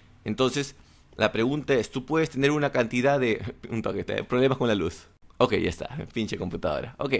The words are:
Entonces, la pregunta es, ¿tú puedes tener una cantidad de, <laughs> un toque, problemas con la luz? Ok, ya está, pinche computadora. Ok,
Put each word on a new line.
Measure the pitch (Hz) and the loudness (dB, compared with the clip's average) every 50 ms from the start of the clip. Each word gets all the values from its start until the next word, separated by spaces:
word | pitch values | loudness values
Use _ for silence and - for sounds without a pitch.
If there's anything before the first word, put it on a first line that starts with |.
| - - - - - | -20 -20 -20 -12 -8
Entonces, | - 107 - 131 127 - 139 143 139 - - - - - - - _ - | -6 -2 0 2 2 2 0 -4 -6 -8 -16 -20 -20 -20 -20 -20 _ -4
la | - 107 107 - | 0 0 2 2
pregunta | 110 113 127 143 151 135 - 139 | 2 0 0 0 -2 0 0 0
es, | 123 107 - | 0 0 -2
¿tú | - 139 123 | -4 -8 -4
puedes | - 151 160 160 143 | -2 0 0 0 0
tener | - 127 139 143 | 0 2 2 2
una | 151 151 147 139 139 | 4 2 0 0 2
cantidad | 135 120 110 123 123 120 139 143 143 | 0 0 0 2 2 2 4 4 4
de, | 127 120 107 - - 101 - | 4 2 0 0 -2 -8 -12
<laughs> | - - - | -12 -10 -8
un | - 113 | -6 -4
toque, | 110 104 95 98 - | -2 -2 -2 -4 -4
problemas | - 104 104 104 - - 123 131 135 131 - | -4 -4 -4 -2 0 2 2 4 4 2 2
con | 135 120 | 2 2
la | 107 | 2
luz? | 101 85 82 - - - - - _ - - - - | 2 0 -2 -4 -6 -14 -20 -20 _ -20 -8 0 2
Ok, | 120 113 110 | 2 4 4
ya | 92 85 87 | 2 0 0
está, | 85 - - - - 147 - - - | -2 -4 -8 -10 -10 -10 -10 -8 -6
pinche | 117 110 101 - | -6 -4 -4 -4
computadora. | - - 92 - - - 85 73 67 - - - - | -6 -6 -6 -6 -4 -4 -2 -2 -2 -4 -8 -8 -8
Ok, | - 139 135 107 | -4 -2 0 2